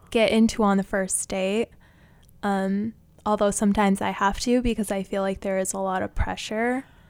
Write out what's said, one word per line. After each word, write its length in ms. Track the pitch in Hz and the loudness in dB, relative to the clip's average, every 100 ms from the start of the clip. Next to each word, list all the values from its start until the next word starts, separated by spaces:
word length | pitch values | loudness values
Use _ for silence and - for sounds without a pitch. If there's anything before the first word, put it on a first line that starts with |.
| - | -4
get 200 | 233 220 | 2 4
into 320 | 220 226 - | 4 4 4
on 140 | 202 196 | 2 2
the 80 | |
first 440 | 190 202 185 - - | 0 -4 -2 -4 -4
date. 400 | 196 190 214 - - - _ - - - - | -4 -2 -2 -4 -10 -20 _ -20 -20 -20 -6
Um, 500 | 202 196 196 196 226 - _ - 214 | -2 0 0 -2 -4 -8 _ -8 -2
although 240 | 214 208 | 2 2
sometimes 500 | - 202 208 202 196 | 2 2 4 2 2
I 100 | 196 | -2
have 280 | 190 202 - | 0 0 0
to 220 | 247 247 | 0 2
because 300 | 247 220 202 | 2 -2 -2
I 100 | 196 | -4
feel 200 | 190 196 | -4 -2
like 180 | 190 190 | -2 -4
there 180 | 196 190 | -2 -2
is 140 | 190 | -2
a 60 | 196 | -2
lot 240 | 190 185 | -2 -2
of 120 | 202 | -2
pressure 720 | - 190 185 - 214 240 254 - - | -2 -4 -4 -6 -2 -2 -2 -6 -20